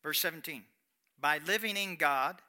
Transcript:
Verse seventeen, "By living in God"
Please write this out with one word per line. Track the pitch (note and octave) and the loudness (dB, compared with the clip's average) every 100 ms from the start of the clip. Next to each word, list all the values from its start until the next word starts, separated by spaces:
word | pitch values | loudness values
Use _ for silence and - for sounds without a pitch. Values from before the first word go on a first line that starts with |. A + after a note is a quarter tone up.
Verse | D#3 D3+ | -2 -2
seventeen, | F3 D#3+ D#3+ C3+ G2 _ _ _ _ _ | -2 -4 -10 -12 -16 _ _ _ _ _
"By | C#3+ D3+ | 0 2
living | D#3+ G#3+ A3 G3+ | 2 0 0 -4
in | G3 E3 | -6 2
God" | D3+ C#3 C#3 F#3 | 2 4 0 -4